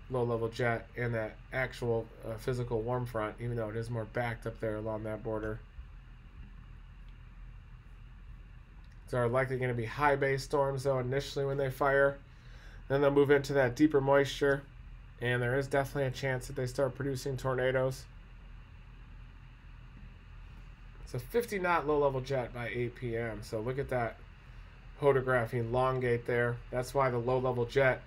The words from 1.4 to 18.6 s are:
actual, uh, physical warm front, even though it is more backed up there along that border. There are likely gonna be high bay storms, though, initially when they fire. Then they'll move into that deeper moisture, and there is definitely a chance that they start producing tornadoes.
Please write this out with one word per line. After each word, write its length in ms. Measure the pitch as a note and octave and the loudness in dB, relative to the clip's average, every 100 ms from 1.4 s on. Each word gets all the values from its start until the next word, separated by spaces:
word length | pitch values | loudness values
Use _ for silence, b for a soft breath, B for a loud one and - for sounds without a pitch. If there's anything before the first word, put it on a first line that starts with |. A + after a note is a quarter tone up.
| - | -6
actual, 560 | C3 B2 - A#2+ A2+ A2 - A2 | -2 -2 -2 0 0 -2 -10 -10
uh, 80 | A2 | -6
physical 440 | - B2 A#2+ A#2 | -2 -2 0 -2
warm 240 | A2 B2+ A#2+ | 0 -2 -2
front, 300 | A2+ G#2+ - | -2 -2 -4
even 180 | A#2+ A#2+ | -4 -2
though 120 | A2 | -2
it 80 | A2+ | -4
is 120 | A2+ | -4
more 180 | A#2+ G#2+ | -4 -4
backed 420 | A#2+ A#2+ A#2 A2+ | -2 -2 -4 -6
up 100 | A2+ | -4
there 180 | A2+ G#2+ | -4 -2
along 280 | A2 A2 | -4 -4
that 180 | G#2+ G#2+ | -4 -6
border. 380 | A2 G#2+ G#2+ G#2+ - - - - - - - - - - - - - - - - - - - - - - - - - - - - - - - - - - - | -4 -2 -2 -6 -10 -16 -16 -16 -18 -18 -18 -16 -16 -16 -16 -16 -16 -16 -18 -16 -18 -16 -16 -16 -18 -18 -18 -18 -18 -18 -16 -16 -16 -18 -18 -20 -18 -18 -4
There 120 | B2+ | 0
are 60 | A#2+ | 2
likely 300 | C3 C3 B2+ | 2 0 0
gonna 160 | B2+ | 0
be 100 | A#2+ | 0
high 320 | A2 A#2 D3 C#3 | -2 2 4 4
bay 220 | C3+ C3+ | 2 0
storms, 440 | - D3 C#3 C3+ | 0 2 2 2
though, 160 | C3+ C3 | 0 0
initially 460 | B2 C3+ - C#3+ | 2 -2 -2 -2
when 120 | C#3 C#3 | 0 0
they 140 | C3+ | -2
fire. 480 | C3 C#3 C#3 C#3 C#3 - B B B B B - | 2 4 6 6 4 -10 B B B B B 0
Then 120 | C#3 | 4
they'll 120 | C#3+ | 6
move 180 | C#3+ C#3 | 6 8
into 220 | C#3+ C3+ | 6 6
that 240 | C#3 B2 A#2+ | 4 4 6
deeper 240 | D3+ D3 | 6 6
moisture, 640 | C3+ C#3 C#3 - C#3+ C#3 - - - - - - | 6 6 6 4 4 4 0 -18 -16 -16 -18 -4
and 200 | A#2+ B2 | 0 2
there 160 | A#2+ C3+ | 2 0
is 120 | C3+ | 2
definitely 400 | C#3 C3 C#3+ C3 | 2 2 0 -2
a 20 | |
chance 380 | B2 C3+ B2+ - | 0 -2 -2 -4
that 80 | C3+ | -4
they 100 | B2+ | -2
start 300 | C3+ C3+ - | 2 0 0
producing 400 | C#3 C3 C#3+ B2+ | -2 -2 -4 -2
tornadoes. 680 | C3 B2+ B2+ C3 C3 C3 - - - - - - | 0 2 2 4 2 0 -10 -16 -18 -18 -16 -18